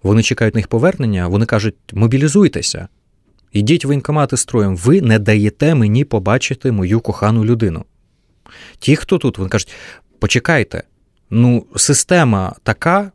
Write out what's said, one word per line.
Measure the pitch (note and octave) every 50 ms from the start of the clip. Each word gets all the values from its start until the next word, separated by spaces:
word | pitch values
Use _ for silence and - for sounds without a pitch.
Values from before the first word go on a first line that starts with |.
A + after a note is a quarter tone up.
| -
вони | F#2+ G#2 A2 A2+
чекають | - B2+ - A#2 A2 -
на | A2+
їх | G2+ -
повернення, | - A2+ B2+ F3+ F#3 - C#3 A2 G2+ F#2 F2+ F2
вони | F2+ G2+ A#2
кажуть: | - - G#2+ G2+ A2 - _ _ - -
«Мобілізуйтеся, | G2 A2 A2+ A#2+ C3+ C#3+ D#3 C#3 G3+ G3+ - - E2+ E2 - - E2 E2+ - _ _ _ _ _ _ _ _ _ _ _ _ _
ідіть | G#2 G#2 G#2+ E3 E3 -
в | C#3
воєнкомати | C#3+ C#3 - - D3 D#3 C#3+ C3 -
строєм, | B2 - - - A#2+ G#2 G2 F#2+
ви | E2+ F2 A#2+ D#3+ G3
не | D#3+ A#2 A2 A2
даєте | G#2 G#2 G#2+ G#2+ G#2 G#2 - _ C#3+ D3+ E3
мені | C#3+ A2+ G#2 G#2+ B2 C#3+
побачити | C#3 - G#2+ F#2 G2+ G#2+ C3 - - C3+ - - C3+ A#2
мою | G2+ F#2 F2+ G#2 A2+
кохану | - - G#2 - - G#2+ A2 A#2 A2
людину». | G#2+ A#2+ A#2 A2+ G2 E2 D#2 - _ _ _ _ _ _ _ _ _ _ _ _ - - - - - - -
Ті, | - - D3
хто | D3+ - - F#3+ F3
тут, | - B2+ G2+ -
вони | F#2+ F#2
кажуть: | - G#2+ - - - - - - - - _ _ _ _
«Почекайте, | - G2+ - B2 - - E3+ C#3+ A2 - - - - _ _ _ _ _ _ _ _ _
ну, | F#2 A2 A#2+ B2 B2 A#2 - _ -
система | - - - C#3+ - - - F3+ F3 D#3+ B2+ G#2+ G2 F#2 F#2 - - _
така | - A2 _ - E3 F3 G3 G#3 G3 _